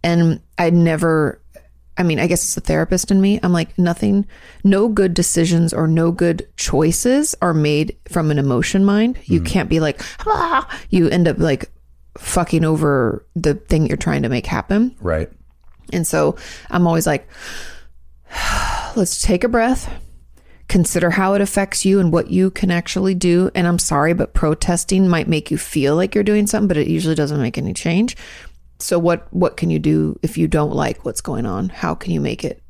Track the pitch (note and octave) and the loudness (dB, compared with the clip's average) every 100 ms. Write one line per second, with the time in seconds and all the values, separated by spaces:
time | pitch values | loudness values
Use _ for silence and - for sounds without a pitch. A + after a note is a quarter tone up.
0 | E3+ E3+ E3 D#3+ _ - E3+ E3+ E3 D#3+ | 2 2 2 0 _ -2 2 4 4 2
1 | E3+ D#3+ D3 - - - - - - - | 2 2 0 -4 -18 -20 -20 -20 -16 -4
2 | F3 D#3 F3 F3 - - - D#3 E3 F#3 | -2 0 0 0 -2 -4 -2 -2 0 -2
3 | - G3 G3 G#3 F#3 F3 - - F3 E3+ | 2 2 4 2 0 0 -2 0 0 0
4 | G#3 G3+ G3+ - - - G3 G3 A3+ G#3 | 0 0 -2 -10 -20 0 2 4 2 2
5 | F#3+ E3+ E3+ - E3 E3+ E3 - D#3+ D#3+ | 2 2 0 2 2 2 2 0 0 2
6 | E3 F3 E3+ E3+ - - - C3+ D#3 - | 2 2 0 0 -8 -8 -2 0 2 2
7 | B3 C4+ D4+ - F3+ D#3 D3+ D3 D#3 - | 2 2 0 -2 0 2 2 0 -2 -6
8 | - F3+ D#3+ D3 C#3 B2 - G3 G3 G#3 | -6 -2 0 0 0 0 0 2 4 4
9 | A#3 B3+ - F3 E2+ G3 D3 D#3+ D#3 - | 2 -2 0 0 2 -2 0 0 0 -4
10 | - - G#4+ G#4+ E4+ F4 - - - F#3 | -12 -8 -2 -2 0 -2 -4 -14 -2 2
11 | E3 F3+ E3+ D3 E3 C3+ - - - - | 4 4 2 2 0 0 -4 -16 -20 -20
12 | - - - C3 C#3 E3 D#3+ D#3 C#3+ C#3 | -20 -14 -4 -2 0 0 2 2 2 2
13 | A2+ - - E3+ D3+ C#3+ - D#3 D#3 - | 0 -2 -8 -2 -2 -2 0 0 2 0
14 | - C#3+ C3 B2 - - - G3+ B3 - | -2 -2 -2 -4 -4 -6 0 0 0 -2
15 | F#2 D#2 - - - _ - - - C#3 | -4 -2 -4 -10 -20 _ -20 -20 -8 -4
16 | C3 D#3+ D3 - - - - - F3 E3 | -2 0 0 -2 -12 -18 -6 0 2 2
17 | D#3+ C#3+ - - - - - - - - | 0 -2 -6 -18 -14 -12 -14 -16 -20 -20
18 | - - - - - - - - - A#3 | -20 -20 -14 -6 -4 -2 -2 -4 -4 -2
19 | F3+ - - F3+ A#3+ A#3+ A3+ C4 - - | -2 0 0 2 2 2 2 0 -4 -12
20 | - - - - - - - F#3 E3+ F3+ | -14 -20 -20 -20 -20 -20 0 2 2 0
21 | E3+ F3+ F#3+ G3+ G3 - G3 - F#3+ G3 | 0 2 2 2 0 0 -2 0 2 4
22 | F3 E3 - F#3 F#3+ - F#3 E3+ - F#3 | 4 2 0 2 0 0 -2 -2 -2 -2
23 | F#3+ F#3 F3+ E3+ F#3 - F3 F3 - C#3+ | -2 0 2 2 2 0 0 0 0 2
24 | D3+ E3+ - - D#3 D#3 - E3+ - F#3+ | 2 2 0 0 0 0 0 0 0 2
25 | F#3 E3+ - D#3 - D3 - D#3 C#3 D#3 | 2 2 0 -2 -2 -6 -4 0 2 2
26 | F#3+ G#3+ G#3 G#3 G#3 G#3+ G3+ D#3 - D#3+ | 0 0 2 2 0 0 0 0 0 0
27 | D#3+ D#3 C#3+ D3 B2 - C#3+ - E3 E3+ | 0 0 0 -2 -2 -4 -6 -6 -2 0
28 | A#3+ - - - - - - - - F3 | 0 -4 -18 -20 -20 -20 -20 -14 -2 0
29 | E3+ E3+ - F3+ F3+ - E3+ D#3+ D3+ D#3 | 2 0 -4 -2 -2 0 -2 0 2 2
30 | - - - - D#2 D#3 D3 C3+ C#3 - | 0 -2 -6 -2 0 0 0 -2 -4 -4
31 | - - - C#3 G#2+ F#2+ F#3 - E3 D3 | -8 -8 -8 -6 -4 -4 -6 -6 -6 -6
32 | - E3 C#3 - D#3+ - | -4 -2 -2 -6 -8 -10